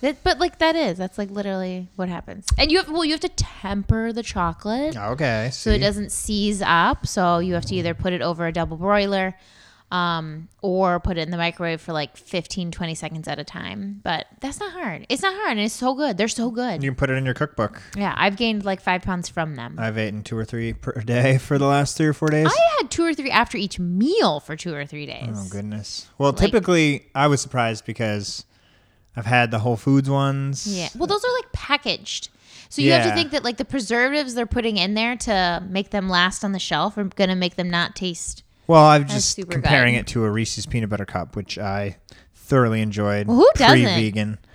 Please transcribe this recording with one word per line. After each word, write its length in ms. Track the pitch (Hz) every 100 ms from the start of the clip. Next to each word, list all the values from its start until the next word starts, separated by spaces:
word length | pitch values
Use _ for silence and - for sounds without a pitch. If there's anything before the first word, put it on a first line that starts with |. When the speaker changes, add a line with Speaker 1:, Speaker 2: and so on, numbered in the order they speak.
Speaker 1:
That, 240 | 269 302
but, 160 | 370 269
like, 180 | 349 -
that 160 | 320
is. 240 | 330 269 175
That's, 200 | 185 -
like, 120 | 202
literally 560 | 202 202 190 185 185 180
what 140 | - 185
happens. 380 | 170 - - - -
And 140 | 285
you 60 | 339
have, 120 | 330
well, 140 | 320
you 80 | 320
have 80 | 311
to 80 | 330
temper 840 | - - - 190 202 196 220 226
the 120 | 226
chocolate. 720 | 226 196 175 165 208 233 294 120
Speaker 2:
Okay, 540 | 104 131 147 110 113
Speaker 1:
So 180 | - 220
it 40 |
Speaker 2:
see. 40 | 208
Speaker 1:
doesn't 320 | 196 202 208
seize 500 | - - 208 208 202 -
up. 400 | 170 190 311 -
So 320 | - 175 175
you 160 | 180
have 100 | 175 -
to 100 | 185
either 180 | 170
put 180 | 165 185
it 100 | 180
over 220 | 165 165
a 80 | 170
double 240 | 165 165 160
broiler, 600 | 190 208 196 196 190 185 - - - _ _
um, 580 | 180 175 165 160 156 165 _
or 360 | 202 185 190 175
put 180 | 208 170
it 20 |
in 100 | 160
the 60 | 175
microwave 420 | 170 - 170 160
for, 140 | -
like, 240 | 156 147 -
fifteen, 540 | - 185 160 - 170
twenty 240 | 160 170
seconds 340 | 160 156 160 156
at 100 | 143
a 60 |
time. 560 | 147 - 92 208 196 202
But 220 | 196 160 - _
that's 180 | 269 -
not 140 | 403
hard. 320 | 359 330 156 -
It's 100 | 269
not 140 | 381
hard, 160 | 381 415
and 80 | 220
it's 140 | 214
so 200 | - 254
good. 220 | 262 294 190
They're 120 | 220
so 220 | - 233
good. 320 | 233 247 165
Speaker 2:
You 80 | 135
can 60 | 127
put 140 | 139
it 40 | 131
in 80 | 135
your 80 |
cookbook. 480 | 123 151 - 107 - -
Speaker 1:
Yeah, 200 | 202 196 -
I've 200 | 196 196
gained, 280 | 233 214
like, 160 | 196 190
five 220 | - 180
pounds 260 | 196 180 175
from 280 | - 160 139
them. 180 | 117 -
Speaker 2:
I've 200 | 113 110
eaten 240 | 110 104
two 160 | 104 113
or 80 | 110
three 260 | 120 113
per 200 | 110 - 120
day 340 | 110 123 131 131
for 220 | - 139
the 80 | 139
last 320 | 139 143 -
three 80 | 156
or 80 |
four 140 | 147 156
days. 180 | 151 156
Speaker 1:
I 300 | 554 679 605
had 100 | 285
two 140 | -
or 80 | 330
three 180 | 311 269
after 280 | 214 233 220
each 200 | 196 -
meal 640 | 175 180 254 427 226 147
for 160 | - 156
two 180 | 180
or 120 | 147 143
three 180 | 147
days. 240 | 143 120 120 107
Speaker 2:
Oh, 100 | 95
goodness. 580 | 101 104 107 104 - - -
Well, 140 | 139
Speaker 1:
Like 100 | -
Speaker 2:
typically, 640 | 202 226 185 175 151 139 -
I 120 | 135 147
was 160 | 139
surprised 420 | - 127 113 110
because 600 | - 110 113 104 98 - - _ _ _ _ _ _
I've 120 | - 104
had 240 | 123 120
the 80 | 113
Whole 180 | 120 117
Foods 320 | - 139 135
ones. 580 | 139 139 139 139 135 -
Speaker 1:
Yeah. 220 | 190 165 233
Well, 100 | 330
those 160 | 415
are, 100 | 494
like, 180 | 494 -
packaged. 800 | - - 285 233 160 190 - - _ _ - -
So 100 | -
you 120 | 285
have 100 | 330
to 60 | -
Speaker 2:
Yeah. 40 |
Speaker 1:
think 180 | - 302
that, 120 | 294
like, 140 | 240 233
the 80 | 269
preservatives 640 | 269 202 233 254 294 262
they're 120 | 233 226
putting 320 | 247 226 208
in 160 | 185
there 220 | 208 233 247
to 460 | - 196 180 170 185
make 220 | 185 202
them 180 | 208 190
last 340 | 180 180 -
on 80 | 208
the 60 | 196
shelf 380 | - 151 185 208
are 80 |
gonna 320 | 196 - 190 185
make 200 | 180 -
them 120 | 180
not 260 | 175 170
taste 480 | - 185 170 - - - _ -
Speaker 2:
Well, 160 | 165
I'm 200 | 151 151
Speaker 1:
as 60 | 139
Speaker 2:
just 220 | 208 -
Speaker 1:
super 180 | - 175
Speaker 2:
comparing 420 | 139 143 139 123
Speaker 1:
good. 60 | 123
Speaker 2:
it 60 | 98
to 160 | 120
a 60 | 110
Reese's 340 | 107 113 -
peanut 240 | 101 123 107
butter 160 | 101
cup, 320 | 98 95 85 107
which 220 | 98 -
I 380 | 101 98 101 - _ - -
thoroughly 460 | _ - 139 120 110
enjoyed 460 | 107 104 104 104 104
Speaker 1:
Well, 100 | 240
who 140 | 453 640
doesn't? 260 | 247 131
Speaker 2:
pre-vegan. 560 | 120 - 110 104 104 104 -